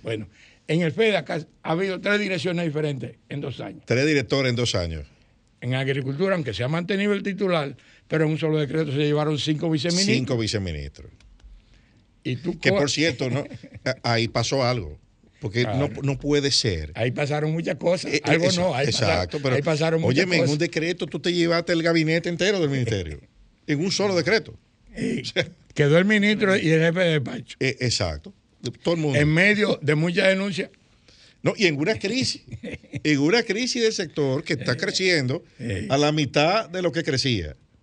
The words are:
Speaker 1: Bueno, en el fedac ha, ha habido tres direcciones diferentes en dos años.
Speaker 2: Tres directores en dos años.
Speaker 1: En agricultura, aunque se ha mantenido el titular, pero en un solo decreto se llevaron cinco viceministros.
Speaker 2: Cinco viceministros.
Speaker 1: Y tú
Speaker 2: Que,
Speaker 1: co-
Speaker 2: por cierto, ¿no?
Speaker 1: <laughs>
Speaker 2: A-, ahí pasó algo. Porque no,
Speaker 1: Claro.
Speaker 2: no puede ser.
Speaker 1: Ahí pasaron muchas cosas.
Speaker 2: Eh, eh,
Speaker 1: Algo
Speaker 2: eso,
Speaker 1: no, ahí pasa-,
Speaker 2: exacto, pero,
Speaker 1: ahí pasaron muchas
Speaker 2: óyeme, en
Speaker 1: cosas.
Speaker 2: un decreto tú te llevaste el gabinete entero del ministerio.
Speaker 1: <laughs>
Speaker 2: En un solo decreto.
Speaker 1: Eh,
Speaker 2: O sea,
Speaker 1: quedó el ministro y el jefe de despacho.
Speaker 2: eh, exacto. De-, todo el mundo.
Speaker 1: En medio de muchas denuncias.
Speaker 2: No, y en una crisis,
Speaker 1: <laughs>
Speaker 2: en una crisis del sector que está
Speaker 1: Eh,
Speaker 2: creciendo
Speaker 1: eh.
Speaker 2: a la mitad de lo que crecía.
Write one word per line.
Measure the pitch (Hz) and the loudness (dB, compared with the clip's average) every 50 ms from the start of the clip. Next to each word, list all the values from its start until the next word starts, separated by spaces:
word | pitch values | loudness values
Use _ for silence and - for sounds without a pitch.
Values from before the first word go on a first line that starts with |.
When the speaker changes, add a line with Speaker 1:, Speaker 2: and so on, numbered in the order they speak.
| - | -8
Speaker 1:
Bueno, | - 113 107 104 - - _ - - _ _ _ - | -6 -6 -6 -8 -10 -16 _ -20 -20 _ _ _ -2
en | 156 170 180 | 0 0 0
el | 160 | 0
fedac | 131 185 226 220 202 175 143 - | 0 0 2 2 2 0 -2 -4
ha, | 175 160 156 - _ _ - | -6 -8 -8 -10 _ _ -4
ha | - | -2
habido | 160 170 196 196 185 180 | -2 0 -2 -2 -4 -2
tres | 185 196 208 208 | 0 0 0 0
direcciones | 208 196 190 170 127 180 175 175 175 | 0 -2 -2 -2 -2 -2 -2 -2 -2
diferentes | 160 139 156 151 147 143 127 - 113 - _ _ - | -2 -2 -2 -2 -2 -4 -4 -8 -12 -14 _ _ -12
en | 143 143 | -10 -8
dos | 139 139 120 - | -8 -8 -8 -10
años. | 113 101 - - - - | -12 -12 -14 -10 -4 0
Speaker 2:
Tres | 117 123 143 | 0 2 4
directores | 156 151 139 120 - 143 139 135 127 | 4 4 2 2 2 0 0 2 2
en | 120 | 0
dos | 113 123 117 - | 0 0 0 0
años. | 98 87 82 80 78 71 - _ _ _ _ _ _ _ _ _ - | -2 -2 -4 -6 -8 -12 -14 _ _ _ _ _ _ _ _ _ -10
Speaker 1:
En | - 123 127 | -6 -4 -4
agricultura, | 131 135 135 135 143 131 131 139 147 190 190 190 | -2 -2 -2 -2 -4 -4 -4 -4 -2 0 0 0
aunque | 175 143 127 104 | 0 -2 -4 -4
se | 117 120 | -4 -4
ha | 135 | -2
mantenido | 156 170 180 180 202 196 202 208 202 | -2 -2 -2 -2 -2 -2 0 0 0
el | 196 - | -2 -2
titular, | 196 190 185 208 185 175 160 139 143 135 - _ - - _ _ - | -4 -4 -2 -2 0 0 0 -2 -4 -8 -14 _ -20 -20 _ _ -2
pero | 170 160 160 | 0 0 2
en | 156 | 2
un | 156 151 | 0 0
solo | 165 156 156 156 | 0 0 0 0
decreto | 151 139 - 160 160 147 | 0 -2 -2 -2 -2 -2
se | 131 143 | -2 0
llevaron | 151 147 147 147 151 151 156 139 | 0 2 2 0 0 0 0 -2
cinco | - 156 156 143 165 165 | 0 -2 -2 0 0 0
viceministros. | 160 147 123 175 175 180 196 202 - | 0 0 0 0 0 0 2 2 2
Speaker 2:
Cinco | 131 127 143 131 117 | 0 0 0 -2 -2
viceministros. | 113 107 - 104 95 87 78 73 71 69 - - - - - - - - - - - - - - _ _ - - _ _ _ _ _ _ _ _ - | -2 -2 -2 -4 -4 -4 -6 -6 -8 -10 -14 -16 -20 -20 -20 -20 -20 -20 -20 -20 -20 -20 -20 -20 _ _ -20 -20 _ _ _ _ _ _ _ _ -8
Speaker 1:
Y | 127 127 | -6 -6
tú | 120 147 175 165 - | -6 -4 -6 -6 -2
Speaker 2:
Que, | - - | 0 0
Speaker 1:
co- | - 147 | 2 2
Speaker 2:
por | 143 139 | 2 0
cierto, | - 147 151 170 131 - 143 127 | 0 0 0 0 0 -2 -2 -2
¿no? | 117 143 147 - - - - | -2 -2 -4 -6 -10 -16 -18
Speaker 1:
<laughs> | - - - - | -18 -14 -8 -6
Speaker 2:
A-, | 135 127 - - 120 117 | -6 -4 -2 0 2 2
ahí | 117 117 110 | 2 2 0
pasó | - 123 117 - 143 135 127 | 0 -2 -2 0 0 0 2
algo. | 120 127 117 90 76 73 - _ _ _ _ _ _ _ - | 2 0 -2 -4 -8 -12 -16 _ _ _ _ _ _ _ -10
Porque | - 107 92 120 123 | -8 -4 0 0 0
no, | 110 101 131 143 - | 0 2 0 0 -2
Speaker 1:
Claro. | - - 139 | -2 -4 -4
Speaker 2:
no | 139 139 120 | -4 -2 -2
puede | 147 143 147 143 139 139 | 0 2 2 2 2 2
ser. | 135 - - 117 90 80 78 76 - | 2 2 2 0 0 -2 -4 -6 -4
Speaker 1:
Ahí | - 113 127 | -2 -2 -2
pasaron | 123 - 147 131 151 151 151 156 156 | 0 -2 -2 -2 0 -2 0 -2 -2
muchas | 165 165 - 180 120 | -2 -2 -4 -4 -2
cosas. | 165 175 180 180 - - - | 0 0 0 0 0 0 -2
Speaker 2:
Eh, | 156 | 0
eh, | - | 2
Speaker 1:
Algo | 139 151 165 - | 4 2 4 4
Speaker 2:
eso, | - 180 170 | 4 2 2
Speaker 1:
no, | 180 185 135 | 0 0 0
ahí | 127 143 | 0 0
pasa-, | 131 110 - 110 98 - | 0 0 2 2 2 2
Speaker 2:
exacto, | 87 92 90 - 151 | 2 0 -2 -4 -2
pero, | 139 135 123 | -2 0 0
Speaker 1:
ahí | - 139 | 0 2
pasaron | 165 156 143 160 165 160 165 | 0 0 2 2 2 2 2
muchas | 160 - 131 147 190 | 2 2 2 2 2
Speaker 2:
óyeme, | 185 175 | 4 4
en | 165 170 | 2 2
Speaker 1:
cosas. | 139 151 | 2 2
Speaker 2:
un | 147 | 0
decreto | 170 165 - 165 151 170 180 - 185 151 | 0 0 -2 -2 -2 -2 -2 -4 -6 -6
tú | - 160 | -6 -4
te | 127 180 175 | -2 0 0
llevaste | 175 165 170 165 170 170 - 175 | 2 2 2 2 2 2 0 0
el | 165 | 2
gabinete | 160 165 165 165 156 156 160 170 165 175 | 2 2 4 4 4 4 2 0 0 -2
entero | 170 - 175 202 208 190 | -2 0 0 2 2 2
del | 165 139 | 2 2
ministerio. | 139 135 120 120 107 98 85 78 73 71 - - _ _ - | 0 0 0 0 0 -2 -2 -6 -10 -12 -14 -20 _ _ -20
Speaker 1:
<laughs> | _ _ _ _ | _ _ _ _
Speaker 2:
En | - 151 139 | -2 -2 0
un | 170 196 | 0 0
solo | - - 190 208 190 | 0 0 0 0 0
decreto. | 175 143 170 220 214 - - - - _ _ _ _ _ - - | 0 0 2 0 0 0 -4 -16 -20 _ _ _ _ _ -16 -10
Speaker 1:
Eh, | - - - 233 - - | -6 -4 -4 -4 -4 -6
Speaker 2:
O | |
sea, | - - 185 - - - _ _ - - | -4 -2 -4 -4 -4 -6 _ _ -6 0
Speaker 1:
quedó | - 147 143 151 170 | 2 4 4 6 4
el | 185 | 4
ministro | 208 214 208 196 214 214 - 214 190 190 220 | 4 4 4 4 2 2 2 2 2 2 2
y | 202 156 | 4 4
el | 160 160 | 4 4
jefe | 160 170 165 185 | 4 2 2 2
de | 185 170 160 151 | 2 2 2 0
despacho. | 123 120 123 120 - - - - | 0 -2 -8 -10 -10 -10 -6 -2
Speaker 2:
eh, | 135 135 - - | -2 -2 0 0
exacto. | 127 120 - - 101 85 78 78 - 196 - _ _ _ _ _ | -2 -2 0 0 -2 -4 -4 -8 -12 -16 -20 _ _ _ _ _
De-, | - 127 | -10 -10
todo | 120 - - 165 175 | -8 -4 -2 -2 0
el | 165 | 0
mundo. | 151 147 139 147 | 0 2 2 2
Speaker 1:
En | 147 151 | 4 4
medio | 156 165 185 208 208 208 202 190 - - | 4 4 4 4 4 4 2 0 0 0
de | - 143 151 | 0 0 2
muchas | 151 160 180 175 196 190 190 | 2 2 0 2 2 4 4
denuncias. | 190 190 196 202 175 - - - - _ _ _ _ _ _ _ - - - - _ _ | 4 2 0 -2 -4 -4 -6 -8 -10 _ _ _ _ _ _ _ -20 -20 -20 -20 _ _
Speaker 2:
No, | - 147 - | -2 -2 0
y | - 214 175 | 4 4 2
en | 151 131 | 4 2
una | 156 196 220 - | 0 0 0 0
crisis, | - 196 233 262 240 - - - - - - - | -2 -2 -2 -2 -2 -2 -4 -8 -12 -16 -16 -14
Speaker 1:
<laughs> | - - - - - - - 147 - | -12 -12 -12 -12 -12 -10 -8 -2 0
Speaker 2:
en | 156 151 135 | 2 2 4
una | 143 156 208 240 233 | 4 4 4 2 2
crisis | 233 190 220 254 247 - 247 | 0 -2 -2 -2 -2 0 2
del | 226 220 214 | 2 0 0
sector | - 185 143 - 156 143 135 131 151 - | 0 -6 -4 -2 -2 0 0 0 -2 -2
que | - 170 | -4 -4
está | 120 - - 123 | -4 -2 -2 -2
Speaker 1:
Eh, | 127 | -2
Speaker 2:
creciendo | - 202 175 - 190 185 180 156 131 123 139 175 - - _ - | -2 -2 -2 0 2 2 2 2 2 0 -2 -4 -8 -12 _ -10
Speaker 1:
eh. | 110 117 95 92 - - | -8 -6 -4 -4 -2 0
Speaker 2:
a | - 143 | 2 4
la | 147 147 | 4 4
mitad | 151 156 151 120 - 147 147 165 190 226 220 151 | 2 2 0 0 2 2 2 4 2 0 -2 -4
de | 170 185 | -4 -2
lo | 180 170 | -2 -2
que | 131 165 156 | -2 -2 -2
crecía. | 165 139 123 127 139 120 98 82 76 67 - _ _ _ _ | -2 0 0 0 0 0 -2 -2 -6 -10 -16 _ _ _ _